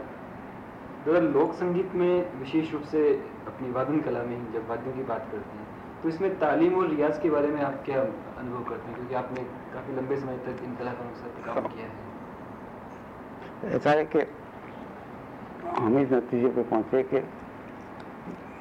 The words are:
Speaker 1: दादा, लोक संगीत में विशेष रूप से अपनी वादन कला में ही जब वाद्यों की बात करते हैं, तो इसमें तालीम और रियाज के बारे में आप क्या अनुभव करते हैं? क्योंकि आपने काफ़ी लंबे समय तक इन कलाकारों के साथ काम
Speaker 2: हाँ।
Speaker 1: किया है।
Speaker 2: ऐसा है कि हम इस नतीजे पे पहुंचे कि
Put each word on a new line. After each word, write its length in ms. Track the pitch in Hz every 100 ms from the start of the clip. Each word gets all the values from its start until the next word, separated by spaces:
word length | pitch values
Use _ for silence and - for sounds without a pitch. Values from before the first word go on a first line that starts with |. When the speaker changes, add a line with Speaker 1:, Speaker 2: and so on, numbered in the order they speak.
| 135 - - - - - - - - - 147
Speaker 1:
दादा, 140 | 170
लोक 340 | 160 139 165
संगीत 420 | - 180 175 185 180
में 440 | 175 180 175 131
विशेष 340 | 135 160 156
रूप 80 | 151
से 420 | - 151 151 202 - - -
अपनी 240 | - 127
वादन 300 | 123 131 151
कला 180 | 131 120
में 180 | 120 120
ही 160 | 117
जब 160 | 113 -
वाद्यों 240 | - 131
की 100 | 127
बात 160 | 131 131
करते 180 | - 107
हैं, 300 | - - - - - -
तो 60 | 165
इसमें 300 | 160 196 -
तालीम 360 | 156 151 175 185
और 120 | 170
रियाज 320 | 151 151 147
के 100 | 165
बारे 180 | 147 147
में 140 | 151
आप 220 | 139 135 -
क्या 200 | 135 135 - - 123
अनुभव 240 | 123 120
करते 240 | 117 117 120
हैं? 80 | 120
क्योंकि 200 | 123 127
आपने 280 | 123 127
काफ़ी 520 | 123 - - - 139 131
लंबे 220 | 131 139
समय 200 | 135 127
तक 260 | 131 120
इन 120 | 123 123
कलाकारों 340 | 120 110 120
के 60 | -
साथ 300 | 120 - -
काम 80 |
Speaker 2:
हाँ। 100 | -
Speaker 1:
किया 240 | 110 - - - - - - - - - - - - - - - - - - - 98
है। 80 | 127
Speaker 2:
ऐसा 140 | 143
है 160 | 151 156
कि 140 | 156 - - - - - - - - - - - - - - -
हम 320 | - 110 135
इस 120 | 135
नतीजे 360 | 127 117 123 127
पे 160 | 123
पहुंचे 400 | 117 113 104 131
कि 200 | 131 135 - - - - - - - - - - - - - -